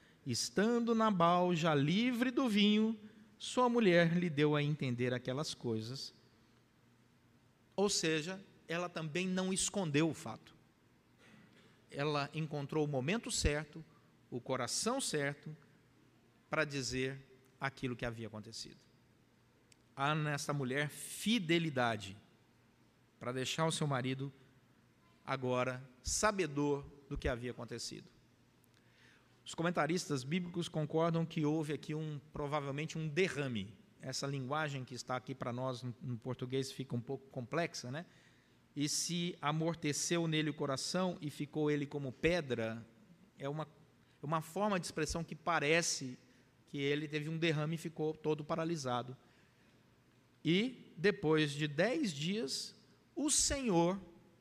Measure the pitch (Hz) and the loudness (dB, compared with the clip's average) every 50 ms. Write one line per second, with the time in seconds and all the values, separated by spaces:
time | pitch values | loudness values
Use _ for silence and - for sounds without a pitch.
0 | - - - - - 135 113 - - - - 214 202 233 240 233 233 233 233 220 | -20 -20 -20 -10 -6 -4 -2 -2 -2 0 2 4 4 4 4 2 2 2 4 4
1 | 220 220 202 175 170 170 175 180 180 180 180 156 165 165 151 143 139 151 175 214 | 4 4 4 6 6 6 6 6 4 4 4 4 4 4 4 4 4 4 4 4
2 | 240 254 247 226 240 - 240 277 269 233 202 208 202 208 208 214 220 226 226 - | 4 2 2 2 0 2 2 2 2 4 6 6 6 6 6 6 4 2 0 -4
3 | - - - - - - - - - - - 247 254 240 233 240 226 180 170 170 | -8 -18 -20 -20 -20 -20 -18 -12 -12 -2 2 4 4 4 6 6 6 8 8 8
4 | 170 165 170 180 180 175 143 147 151 147 151 147 147 147 151 - 143 127 120 120 | 8 6 4 2 2 2 4 4 4 6 6 4 2 2 0 0 0 -2 0 0
5 | 127 123 123 123 123 127 127 143 156 - - - - 120 113 110 110 117 135 139 | 0 0 0 0 -2 -4 -4 -2 -4 -4 -6 -4 -2 -2 -2 -2 -2 -6 -8 -8
6 | - - - - _ _ _ _ _ _ _ _ _ _ _ _ _ _ _ _ | -10 -12 -14 -18 _ _ _ _ _ _ _ _ _ _ _ _ _ _ _ _
7 | _ _ _ _ _ _ _ _ _ _ _ _ _ _ _ 196 202 202 - - | _ _ _ _ _ _ _ _ _ _ _ _ _ _ _ 0 2 2 2 2
8 | 175 160 160 156 151 185 190 196 - - - - - - 165 175 175 175 175 170 | 2 2 2 0 -2 -4 -8 -10 -12 -18 -20 -16 -8 -6 -4 -4 -4 -4 -6 -6
9 | 160 151 143 180 185 185 185 185 185 185 190 - - - - 208 185 151 139 143 | -6 -4 -2 -2 -2 0 0 0 0 0 0 0 0 0 0 0 0 2 4 4
10 | 165 160 135 - - 113 107 - - - - - _ _ _ _ _ _ _ _ | 4 4 2 -2 -8 -10 -12 -12 -16 -20 -20 -20 _ _ _ _ _ _ _ _
11 | _ _ _ _ - - - - - - - - - - - _ _ _ - - | _ _ _ _ -20 -20 -20 -20 -20 -20 -20 -20 -20 -20 -20 _ _ _ -6 -4
12 | 147 151 147 143 139 - - 151 160 143 151 147 139 135 151 156 151 147 143 127 | -2 0 0 -2 -2 -4 -4 -6 -4 -4 -4 -6 -4 0 0 0 2 2 0 0
13 | 127 156 208 240 - 247 - - - 156 147 151 156 - - 165 160 - - - | 0 0 0 -2 -2 -2 0 2 2 2 2 0 -4 -6 -12 -16 -16 -18 -20 -20
14 | - - _ _ _ _ 135 123 - - 131 123 120 - - - - 220 262 277 | -20 -20 _ _ _ _ -10 -8 -4 -4 -2 -2 -2 -2 -2 0 0 0 0 0
15 | 262 - - 147 143 139 143 - - 156 156 - - - - - _ _ _ _ | 0 0 0 0 0 -2 -4 -6 -10 -14 -14 -14 -18 -20 -20 -20 _ _ _ _
16 | _ _ _ _ _ _ _ _ _ _ 151 156 151 143 143 139 123 113 127 127 | _ _ _ _ _ _ _ _ _ _ 0 0 0 0 0 -2 -2 -2 -2 -2
17 | 131 131 139 139 - - - - - _ _ - 135 135 - - 139 123 123 - | -2 -2 -4 -6 -12 -18 -20 -20 -20 _ _ -6 -4 -4 -4 -4 -4 -4 -4 -4
18 | 127 120 117 113 113 101 107 107 101 113 110 - - - - - - _ _ _ | -4 -6 -4 -6 -8 -10 -10 -12 -12 -12 -12 -12 -12 -14 -16 -20 -20 _ _ _
19 | _ _ _ _ _ _ _ _ _ _ _ _ _ _ - _ _ _ _ 135 | _ _ _ _ _ _ _ _ _ _ _ _ _ _ -20 _ _ _ _ 0
20 | 139 147 156 160 151 151 143 143 - - 143 143 135 123 131 143 147 143 - - | 0 2 2 2 0 0 -2 -2 -2 -2 -2 0 -2 0 0 0 -2 -2 -4 -8
21 | - - - - - 202 233 233 170 151 170 170 165 160 131 127 123 117 110 104 | -12 -10 -10 -2 0 2 2 2 2 2 2 2 2 2 2 2 2 2 2 -2
22 | 101 98 98 - - _ - _ _ _ _ _ _ _ _ _ _ _ _ _ | -6 -10 -12 -14 -18 _ -20 _ _ _ _ _ _ _ _ _ _ _ _ _
23 | _ _ _ - 113 120 127 131 127 - - - 160 165 156 - 156 143 139 123 | _ _ _ -10 -6 -4 -4 -2 -2 -2 0 0 0 0 2 0 0 0 0 0
24 | 123 127 131 135 139 139 - - - - - _ _ _ _ _ _ _ _ _ | 0 -2 -2 -4 -6 -8 -10 -14 -20 -20 -20 _ _ _ _ _ _ _ _ _
25 | _ _ _ _ - 143 135 135 127 127 123 123 123 127 127 127 139 - - - | _ _ _ _ -6 -6 -4 -2 0 0 2 2 2 0 -2 -6 -10 -14 -18 -10
26 | - - - - 208 214 208 190 175 147 143 143 147 143 143 139 139 151 - - | -6 -4 0 2 2 2 2 0 -2 0 0 0 2 2 0 0 -4 -8 -16 -18
27 | - - 147 131 - 147 127 117 123 123 110 - 120 110 120 113 - - - 101 | -12 -10 -8 -4 -2 -2 -2 -2 -4 -8 -8 -8 -10 -10 -8 -8 -8 -8 -10 -12
28 | - - - - _ _ _ _ _ _ _ _ _ _ _ _ _ _ _ _ | -14 -18 -20 -20 _ _ _ _ _ _ _ _ _ _ _ _ _ _ _ _
29 | - - - _ _ _ _ _ _ - - - 165 175 170 175 147 143 175 180 | -20 -20 -20 _ _ _ _ _ _ -8 -4 0 0 2 2 2 2 2 2 0
30 | - - 147 131 123 139 170 185 175 175 170 175 160 - - 156 151 151 156 160 | 0 -2 -2 -2 -2 -2 -2 -2 -2 -2 -4 -4 -4 -2 -2 -2 -2 0 2 2
31 | 165 170 165 165 165 165 - 170 147 147 156 160 151 151 147 135 - - 151 156 | 2 4 2 2 0 0 0 0 2 2 2 2 0 -2 -4 -6 -6 -6 -6 -6
32 | 156 156 151 139 - - - 151 147 139 151 151 139 139 135 147 156 151 - 160 | -6 -6 -8 -8 -10 -10 -8 -6 -4 -2 -2 -2 -2 -2 -4 -4 -4 -4 -6 -6
33 | 156 156 143 180 190 170 - 143 143 131 120 104 95 98 - - - - _ - | -6 0 2 2 2 2 2 -2 -2 -2 -2 -4 -4 -6 -10 -18 -20 -20 _ -12
34 | - 135 127 - 139 139 143 135 127 123 147 156 156 147 139 135 127 - 127 117 | -10 -8 -6 -4 -4 -4 -4 -4 -4 -2 -2 -2 -2 -2 -4 -6 -8 -8 -10 -10
35 | - - 127 127 - - 131 - - 127 120 123 131 131 127 117 127 123 113 - | -6 -4 -4 -4 -4 -6 -8 -6 -4 -4 -4 -2 -4 -4 -4 -4 -6 -8 -8 -8
36 | - 127 123 110 - 131 123 - 131 123 131 139 131 - - - 131 - 120 120 | -8 -6 -6 -6 -6 -6 -6 -6 -4 -2 -2 -2 -2 -2 -6 -8 -6 -4 -4 -4
37 | 113 - 139 131 - - - 131 117 - 143 165 170 - - - - 123 135 160 | -4 -4 -8 -8 -10 -10 -10 -10 -6 -4 -2 -2 -2 -2 -4 -8 -10 -8 -8 -10
38 | 180 - - - - - - _ _ _ _ _ _ _ - 143 147 147 - - | -10 -12 -18 -20 -20 -20 -20 _ _ _ _ _ _ _ -4 -2 -2 0 0 -2
39 | - - 170 175 170 175 - - 147 143 156 160 160 170 165 165 - 147 139 - | -2 -2 -2 -2 -2 -2 -4 -2 -2 -2 0 0 0 -2 -2 -2 -2 -2 -2 -2
40 | - - 175 170 165 160 156 156 151 151 147 - 147 139 135 131 - - - 180 | -2 0 0 0 2 2 2 2 2 0 -2 -2 -2 -2 -2 -2 -2 -2 -2 0
41 | 185 180 175 - 165 143 - - 147 - - 156 151 151 147 143 143 143 - 143 | 0 0 -2 -4 -6 -8 -6 -6 -8 -4 -2 0 2 2 2 0 0 -4 -4 -6
42 | 139 131 117 - - 160 175 175 147 127 120 113 113 110 110 113 110 - - - | -6 -6 -2 0 2 2 2 2 0 0 -2 -2 -2 -2 -4 -8 -12 -16 -20 -20
43 | - - - - - - _ - 135 139 147 156 151 - - - - - _ _ | -20 -20 -20 -20 -20 -20 _ -8 -6 -6 -6 -6 -8 -10 -14 -20 -20 -20 _ _
44 | _ _ _ _ - 147 165 160 156 - - 185 208 214 196 175 151 - - 165 | _ _ _ _ -4 -2 -2 -2 -2 -4 -2 0 0 2 2 0 -2 -2 -2 -2
45 | 151 - - 170 160 - 165 - - 180 165 151 143 147 160 170 165 - - - | -2 -2 -2 -4 -6 -8 -10 -6 -2 0 2 4 4 6 4 4 4 2 0 -2
46 | 139 127 127 - - - - - _ _ _ _ _ - - 143 139 139 147 151 | -4 -8 -10 -12 -16 -20 -20 -20 _ _ _ _ _ -10 -4 -2 0 2 2 0
47 | 156 147 151 151 147 160 165 160 165 165 147 156 151 156 165 160 - 165 160 - | -2 -2 -4 -4 -4 -4 -2 0 2 2 2 2 0 -2 -2 -4 -6 -6 -4 -2
48 | 156 156 151 - - 151 156 147 151 151 165 160 165 165 175 151 135 127 123 120 | -2 -2 -2 -2 0 0 0 0 -2 -2 -2 0 0 0 -2 -2 -2 0 0 0
49 | 120 127 131 - - - _ - _ _ _ _ _ - - - _ _ _ _ | -2 -4 -10 -16 -20 -20 _ -20 _ _ _ _ _ -20 -20 -20 _ _ _ _
50 | _ _ _ _ _ _ _ _ - 147 175 196 233 262 - - - - - - | _ _ _ _ _ _ _ _ 2 2 4 4 2 0 -4 -8 -16 -18 -6 0
51 | 156 208 202 - - 151 160 156 156 143 139 147 156 147 143 151 185 233 262 330 | 0 0 2 2 2 4 4 4 4 2 0 -2 -2 -2 0 2 2 2 2 0
52 | 285 196 139 139 151 180 202 220 262 262 - - - - - - - _ _ _ | 0 -2 -2 -2 -2 -2 -2 -2 -4 -4 -6 -6 -8 -10 -14 -18 -20 _ _ _
53 | _ _ _ - 277 302 - - - - 294 277 262 226 175 170 170 175 190 196 | _ _ _ -2 0 2 2 2 2 2 0 0 2 4 4 6 4 4 2 -2
54 | - - - - - - - _ | -6 -12 -18 -20 -20 -20 -20 _